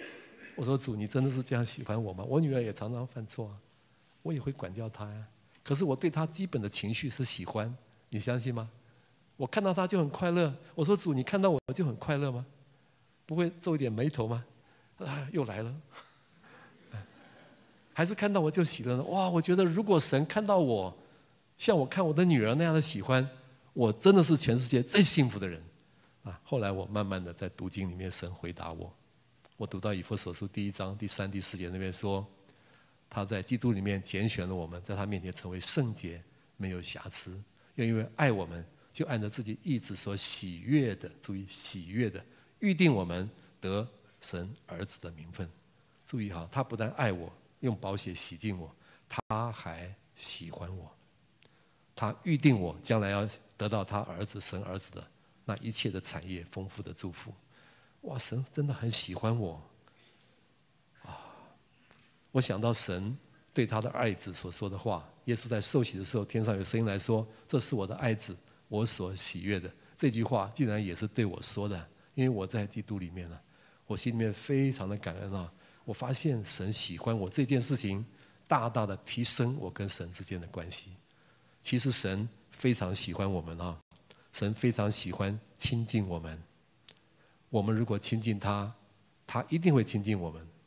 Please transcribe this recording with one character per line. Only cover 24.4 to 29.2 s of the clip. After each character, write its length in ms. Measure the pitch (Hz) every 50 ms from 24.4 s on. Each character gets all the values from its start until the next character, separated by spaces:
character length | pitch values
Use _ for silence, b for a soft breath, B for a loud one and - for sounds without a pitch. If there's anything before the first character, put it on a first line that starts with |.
| - - 117 123
世 100 | 127 120
界 140 | - 123
最 200 | 120 - - 196 196
幸 260 | - - - 139 123
福 100 | 101 101
的 80 | 95 92
人。 140 | 85 80 80 87 - - b b b b b b b b b
啊， 160 | - 90 - _
后 160 | - - 131
来 120 | 107 98
我 140 | 98 95 92
慢 200 | - 104 104 104
慢 180 | 98 98 92 90
的 100 | 87 85
在 140 | - 98 90
读 200 | - - 104 92
经 200 | - 101 95 92
里 60 | 87
面， 160 | 92 92 92
神 220 | 87 - - 87 90
回 180 | - - 85
答 200 | 85 85 82 82 82
我。 200 | 82 90 87 - _ _ _ _ _